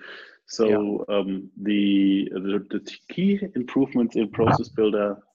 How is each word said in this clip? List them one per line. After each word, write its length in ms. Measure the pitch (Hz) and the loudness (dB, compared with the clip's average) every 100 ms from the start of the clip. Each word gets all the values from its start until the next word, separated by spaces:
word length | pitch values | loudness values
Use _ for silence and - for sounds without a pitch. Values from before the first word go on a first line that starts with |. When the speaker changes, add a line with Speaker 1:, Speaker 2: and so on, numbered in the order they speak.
| - - - _ - | -20 -20 -20 _ -10
Speaker 1:
So, 180 | - 110 | 0 2
Speaker 2:
Yeah. 480 | 107 104 101 - 101 | 2 0 -4 -2 -2
Speaker 1:
um, 360 | 98 95 95 - | -2 -6 -8 -6
the, 680 | 101 104 101 98 98 98 - | 0 2 4 4 4 4 0
the, 340 | 92 98 101 95 | -4 -4 -4 -4
the 100 | 107 - - - | -8 -8 -16 -12
key 260 | - 190 202 190 | -2 0 0 -2
improvements 640 | 127 120 135 135 123 113 - | -6 -2 0 0 2 0 0
in 160 | 104 | -2
Process 380 | - 110 110 - | 0 2 2 -2
Builder 480 | - 107 104 104 98 _ | 0 2 2 -2 -4 _